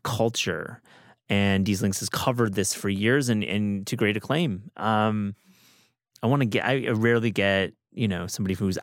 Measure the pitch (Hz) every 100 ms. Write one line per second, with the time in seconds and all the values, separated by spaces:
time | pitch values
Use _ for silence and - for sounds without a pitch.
0 | - 117 113 113 98 80 - 123 _ -
1 | - _ - 101 101 98 98 92 98 95
2 | 95 - 131 120 110 98 92 - 101 98
3 | 110 143 120 107 95 104 104 98 101 113
4 | 104 107 - 147 160 92 107 - 107 107
5 | 110 107 101 101 _ _ _ _ _ _
6 | _ _ 113 143 120 104 113 135 117 110
7 | 117 117 117 98 98 98 92 - _ -
8 | 107 87 90 - 95 90 98 87